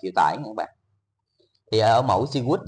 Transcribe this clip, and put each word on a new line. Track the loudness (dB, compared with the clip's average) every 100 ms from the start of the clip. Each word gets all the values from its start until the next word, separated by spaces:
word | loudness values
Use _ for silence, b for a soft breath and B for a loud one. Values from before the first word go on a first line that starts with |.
chịu | -6 0
tải | 0 0
nha | -6
các | -10
bạn. | -10 _ _ _ _ _ _ _ _ _ _
Thì | 0
ở | 4 4
mẫu | 4 0 0
Seawood | -4 -2 -4